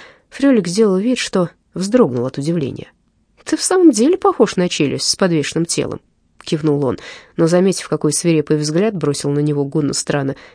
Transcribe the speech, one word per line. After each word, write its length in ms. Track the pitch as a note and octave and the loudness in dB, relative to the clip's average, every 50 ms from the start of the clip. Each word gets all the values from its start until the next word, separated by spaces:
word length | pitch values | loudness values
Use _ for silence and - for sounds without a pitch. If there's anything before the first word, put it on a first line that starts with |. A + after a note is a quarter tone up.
| - - - _ _ _ | -20 -20 -20 _ _ _
Фрёлик 380 | - - C4+ C#4 C4+ A3 F3 | -6 0 2 4 4 2 2
сделал 300 | F3 E3+ G#3 A3+ G3+ F#3 | 0 2 2 2 2 2
вид, 200 | F#3 G#3 B3+ B3+ | 2 0 0 -2
что 320 | - - - - F#3+ F3 E3 - _ _ _ - | -2 -4 -4 -2 -2 -2 -2 -6 _ _ _ -8
вздрогнул 520 | E3+ F#3 G3+ A3 B3+ A3 C#3 A#2+ B2 A#2+ | -8 -4 0 2 2 2 2 0 -2 -4
от 120 | C3 - | -4 -6
удивления. 540 | C#3 C#3 D#3 E3+ E3+ C#3+ A#2 G#2 - - - _ _ _ _ _ _ _ _ _ _ - | -6 -4 -2 -2 -2 -2 -4 -6 -10 -14 -18 _ _ _ _ _ _ _ _ _ _ -8
«Ты 100 | - D#4+ | -4 -4
в 80 | D#4 - | -2 0
самом 280 | - F#4 F#4+ F4 D#4+ | 0 4 6 6 6
деле 260 | A#3+ G3+ A#3 D4+ F#4 | 6 6 4 2 2
похож 400 | F#4 - G4+ E4+ - A#3 F#3+ - | 2 0 0 2 2 2 2 2
на 100 | F#3+ F3+ | 0 -2
челюсть 400 | F3+ - - D3+ C3+ C3 C3 - | -2 0 0 0 0 -2 -2 -4
с 80 | - - | -4 -2
подвешенным 500 | - G3+ F#3 E3 D#3 C3+ - - E3 E3 | 0 0 0 0 0 -2 -2 -2 -4 -4
телом», 360 | - - D3+ C3+ - - - _ _ _ _ _ _ _ _ - | -2 -2 -4 -4 -4 -6 -12 _ _ _ _ _ _ _ _ -8
кивнул 400 | - E3+ D3+ D3+ D#3 C#3+ C#3+ C#3+ | -6 -4 -2 0 0 0 0 0
он, 140 | B2 G#2 - - - - - - _ _ | -2 -2 -4 -8 -16 -20 -20 -20 _ _
но, 100 | - E3 | 0 2
заметив, 400 | D#3+ F3 F3+ F#3 G3 F3 - - | 2 4 4 2 2 0 -2 -4
какой 240 | - D#3 D3+ - D3+ | -6 -4 -2 0 0
свирепый 460 | D3 - - E3+ E3 D3+ D3 - D3+ | -2 0 0 0 2 2 2 0 0
взгляд 380 | D3+ D3+ D3+ D3+ E3+ G#3 A3+ G#3 | -2 -2 -2 0 0 0 0 -2
бросил 340 | E3+ D3 C#3+ C#3 - - C#3+ | -2 -2 -2 -2 -2 -2 -2
на 100 | C#3+ D3 | -2 0
него 240 | D3 D3+ D3 C#3+ C#3 | 0 0 0 -2 -2
Гунна 300 | C#3 - D#3 D3 C3+ - | -2 -2 -2 -2 -2 -2
странно, 420 | - - - D3 D3 C3+ C3+ C3+ - - - | -4 -4 -4 -2 -2 -2 -4 -6 -8 -12 -20